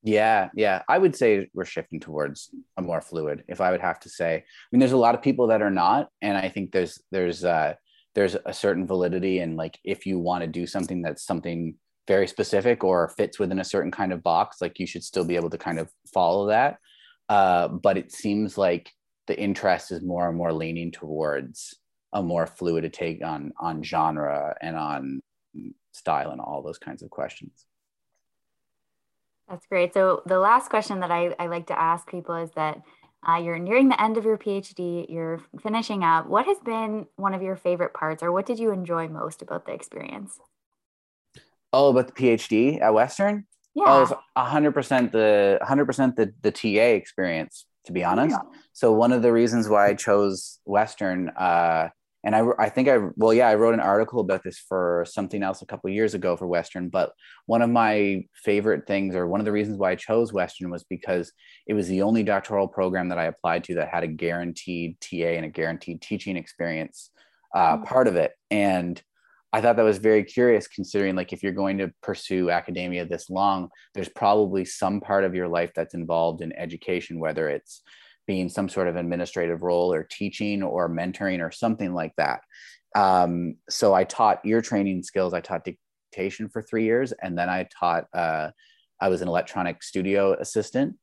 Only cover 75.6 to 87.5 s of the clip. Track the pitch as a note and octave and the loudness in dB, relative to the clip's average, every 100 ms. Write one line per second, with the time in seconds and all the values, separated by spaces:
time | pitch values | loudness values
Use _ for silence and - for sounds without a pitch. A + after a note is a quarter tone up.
75.6 | E2+ - E2 F2 E2 E2 E2+ E2 E2 D#2+ | -2 -4 -6 -6 -2 0 0 -2 -10 -10
76.6 | E2+ E2 - F2+ - E2+ D#2+ D#2 D#2 C#2+ | -10 -10 -6 -6 -6 -6 -4 -2 -2 -4
77.6 | _ - _ - - _ - F#2+ F2+ F#2+ | _ -20 _ -20 -20 _ -6 -4 -4 -4
78.6 | F#2+ - F2+ E2+ F2 F2 F2 - E2+ E2+ | -4 -2 -2 -2 -4 -4 -4 -4 -2 -2
79.6 | F2 F2 F2+ E2 D2 - G2+ - G#2 G2+ | 0 0 2 0 -4 -8 -8 -6 -4 -4
80.6 | F#2+ F2+ E2+ E2 F2 F2+ G2 F#2 E2 - | -4 -2 -2 -2 -6 -4 -4 -4 -6 -4
81.6 | A#2 A2+ G2 F2+ D#2+ - D2 A#1 _ - | -4 -2 -4 -6 -6 -4 -4 -4 _ -20
82.6 | - - _ G2+ F#2+ F#2 F2 F2 F2 - | -20 -20 _ 2 4 4 4 0 -4 -8
83.6 | - - G#2+ F#2+ F#2 - A2 - G#2 A2+ | -10 0 4 4 2 2 2 2 2 0
84.6 | A2+ G#2+ G2 F#2 F#2 G2 F2+ F2 - F2+ | 0 -2 0 -2 -4 -2 -2 -2 -6 -8
85.6 | - E2+ _ _ _ - F#2+ - A2 A2+ | -8 -14 _ _ _ -8 -8 -6 -10 -10
86.6 | G#2 A2+ A2 A#2 C3 - F#2 F2 F2 | -4 -2 2 0 -2 -6 -8 -4 -2